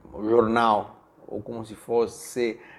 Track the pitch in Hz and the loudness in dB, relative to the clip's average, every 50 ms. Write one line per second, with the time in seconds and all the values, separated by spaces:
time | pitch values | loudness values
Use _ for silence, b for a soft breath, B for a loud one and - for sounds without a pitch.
0 | - - - 73 104 107 113 117 113 110 113 117 117 113 107 104 101 - - - | -20 -18 -12 -6 -2 2 4 4 4 4 4 2 4 4 4 2 0 -4 -12 -20
1 | _ _ _ _ - - - 107 107 - 117 117 113 110 107 95 - - 117 120 | _ _ _ _ -18 -12 -12 -12 -10 -10 -12 -12 -12 -14 -16 -16 -8 -2 0 0
2 | 117 101 - - - - - 127 120 113 110 B B B B | 0 0 -2 -10 -16 -10 -6 -4 -2 -2 -4 B B B B